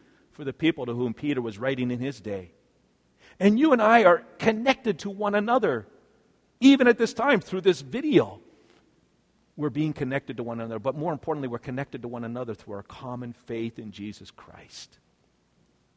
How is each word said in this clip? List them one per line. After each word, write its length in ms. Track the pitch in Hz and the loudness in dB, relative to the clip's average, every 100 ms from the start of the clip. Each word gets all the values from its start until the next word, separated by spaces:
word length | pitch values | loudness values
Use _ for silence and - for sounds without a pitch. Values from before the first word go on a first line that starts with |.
| _ _ _ | _ _ _
for 120 | - | -12
the 80 | 135 | -10
people 340 | - 156 151 120 | -2 0 0 -4
to 80 | |
whom 200 | 120 123 | -2 -4
Peter 260 | - 147 131 | -4 -4 -2
was 180 | 117 101 | -4 -4
writing 320 | 131 127 123 | -4 -2 -4
in 80 | 123 | -4
his 220 | 131 120 | -6 -8
day. 320 | 104 98 90 _ _ _ _ _ _ _ _ - | -8 -10 -12 _ _ _ _ _ _ _ _ 0
And 180 | 202 220 | 2 4
you 140 | 311 | 4
and 80 | 247 | 4
I 240 | 214 233 | 6 6
are 200 | 185 170 - - | 6 4 0 -4
connected 600 | 220 220 262 254 226 180 | 0 0 0 0 -2 -4
to 100 | 202 | -6
one 240 | 196 202 | -6 -2
another, 520 | 208 214 247 190 117 95 _ _ _ _ _ _ - | 0 2 2 2 -2 -6 _ _ _ _ _ _ 4
even 280 | 269 269 240 | 6 8 6
at 100 | 233 | 4
this 160 | 226 | 2
time 260 | - 277 214 | 0 2 2
through 220 | - 190 | 0 0
this 180 | 185 156 | 2 2
video. 600 | 139 240 311 180 104 98 - _ _ _ _ _ _ _ _ _ _ - | -2 -6 2 4 2 -4 -20 _ _ _ _ _ _ _ _ _ _ -6
We're 140 | 147 | -4
being 220 | 147 156 | -2 -2
connected 440 | 143 131 139 - 123 | -2 -4 -4 -6 -8
to 60 | |
one 180 | 120 117 | -8 -8
another, 180 | 113 113 | -8 -6
but 160 | 131 | -4
more 180 | 147 170 | -4 -4
importantly, 360 | 147 165 151 131 | -4 -4 -4 -4
we're 100 | 117 | -8
connected 440 | 135 127 143 135 | -8 -8 -8 -10
to 60 | 120 | -10
one 160 | 120 | -10
another 300 | 117 120 117 | -8 -8 -8
through 200 | 104 - | -10 -12
our 80 | 101 | -14
common 500 | - - 131 123 120 | -14 -16 -12 -12 -12
faith 460 | - - 117 117 123 | -14 -10 -8 -8 -10
in 140 | 110 | -14
Jesus 380 | 98 104 - 92 | -12 -12 -14 -18
Christ. 680 | - - - - - - _ _ _ _ _ _ _ _ _ _ | -20 -20 -20 -20 -20 -20 _ _ _ _ _ _ _ _ _ _